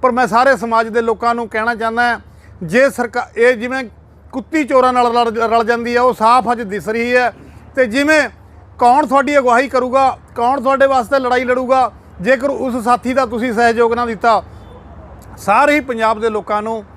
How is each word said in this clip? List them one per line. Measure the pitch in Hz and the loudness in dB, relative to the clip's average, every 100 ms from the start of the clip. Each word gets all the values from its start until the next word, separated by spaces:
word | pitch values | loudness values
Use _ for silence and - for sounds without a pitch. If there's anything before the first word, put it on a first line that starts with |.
ਪਰ | 262 | 0
ਮੈਂ | 240 240 | 0 0
ਸਾਰੇ | 220 269 262 | 2 2 2
ਸਮਾਜ | 233 226 226 | 0 -2 0
ਦੇ | 226 | -2
ਲੋਕਾਂ | 226 220 233 233 | -2 -2 -2 -2
ਨੂੰ | 233 | -4
ਕਹਿਣਾ | 220 226 233 | -4 -4 -4
ਚਾਹੁੰਦਾ | 226 226 | -4 -2
ਹਾਂ, | 240 226 - - - - | -2 -2 -8 -20 -20 -14
ਜੇ | 170 202 269 | -2 2 2
ਸਰਕਾ-, | - 240 240 - - | 0 -6 -4 -8 0
ਇਹ | 240 | 2
ਜਿਵੇਂ | 247 240 262 240 - - - - | 2 -2 -6 -8 -14 -20 -20 -12
ਕੁੱਤੀ | 262 - 320 | -12 -6 -4
ਚੋਰਾਂ | 262 269 254 | 0 2 4
ਨਾਲ | 247 240 | 2 2
ਲੜ-, | 240 233 220 | 2 0 0
ਰਲ | 226 226 | 0 0
ਜਾਂਦੀ | 220 233 233 240 | 0 -2 -2 0
ਹੈ, | |
ਉਹ | 247 | 0
ਸਾਫ਼ | 233 220 247 220 | 2 2 2 2
ਅੱਜ | 240 | -4
ਦਿਸ | 226 202 170 | -4 -8 -4
ਰਹੀ | 220 240 247 | -4 0 0
ਹੈ। | 247 - - - - - | 0 -4 -20 -20 -12 -2
ਤੇ | 254 | -2
ਜਿਵੇਂ | 233 285 311 254 - - - - - | 0 2 2 0 -6 -20 -20 -20 0
ਕੌਣ | - 240 233 | 2 4 4
ਤੁਹਾਡੀ | 269 269 294 | 2 2 2
ਅਗਵਾਈ | 247 233 269 | 2 2 2
ਕਰੂਗਾ, | 254 254 262 269 220 - - | -2 0 0 0 -2 -12 -4
ਕੌਣ | 240 277 | -2 0
ਤੁਹਾਡੇ | 247 269 269 | 0 2 2
ਵਾਸਤੇ | 269 208 277 | 2 0 -2
ਲੜਾਈ | 254 247 | 0 -2
ਲੜੂਗਾ, | 254 247 254 262 240 - - - | 0 -2 0 0 0 -4 -20 -10
ਜੇਕਰ | 185 254 277 | -2 0 0
ਉਸ | 269 262 247 | -4 -4 -4
ਸਾਥੀ | 220 240 240 | 0 0 0
ਦਾ | 254 254 | -2 -2
ਤੁਸੀਂ | 226 247 | -2 -4
ਸਹਿਯੋਗ | 220 240 233 233 | 2 2 2 0
ਨਾ | 233 240 | 0 -4
ਦਿੱਤਾ। | 214 233 214 - - - - - - - - - - | -2 2 0 -2 -20 -20 -20 -20 -20 -20 -20 -20 -14
ਸਾਰੇ | - 214 285 294 | 0 2 2 0
ਹੀ | |
ਪੰਜਾਬ | 277 233 220 220 | -4 -4 -2 0
ਦੇ | 226 | -2
ਲੋਕਾਂ | 214 196 208 | -4 -4 -6
ਨੂੰ | 214 226 202 | -4 -8 -10